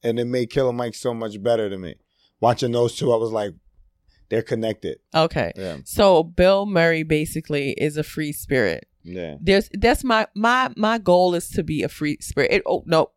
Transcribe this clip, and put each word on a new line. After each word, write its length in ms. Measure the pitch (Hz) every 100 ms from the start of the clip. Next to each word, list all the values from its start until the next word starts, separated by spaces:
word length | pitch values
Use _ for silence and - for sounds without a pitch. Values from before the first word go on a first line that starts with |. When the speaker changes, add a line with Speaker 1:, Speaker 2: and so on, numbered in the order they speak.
Speaker 1:
and 160 | 123 117
it 60 | 120
made 240 | 127 120
Killer 220 | - 131
Mike 220 | 120 120 110
so 180 | 127
much 280 | 117 113 104
better 260 | 104 117 107
to 80 | 95
me. 180 | 90 - _ _ _ _
Watching 320 | 113 120 127
those 240 | 120 120 -
two, 160 | -
I 40 | 117
was 140 | 117
like, 220 | 110 104 - _ _ _ _ _ _ _
"They're 120 | 110
connected." 580 | 110 117 110 107 90 67 _ 160
Speaker 2:
Okay. 360 | 160 160 101 -
Speaker 1:
Yeah. 220 | 95 76 -
Speaker 2:
So 380 | - 202 180
Bill 420 | 165 170 180 196 202
Murray 380 | 185 165 160
basically 680 | 156 151 151 151 - 147 139
is 260 | - 147 147
a 60 |
free 280 | 151 - 151
spirit. 540 | 147 - 135 104 80 - _
Speaker 1:
Yeah. 320 | 82 90 85 71
Speaker 2:
There's, 280 | 170 196 -
that's 300 | - 233 - 262
my, 220 | 220 220
my, 380 | - 226 247 262 233
my 200 | 214 226
goal 380 | 190 180 180 175
is 140 | -
to 120 | -
be 200 | 156 151
a 60 | 95
free 280 | - 151 -
spirit. 300 | - - 139
It, 120 | 202 -
oh, 180 | - -
no. 260 | 165 -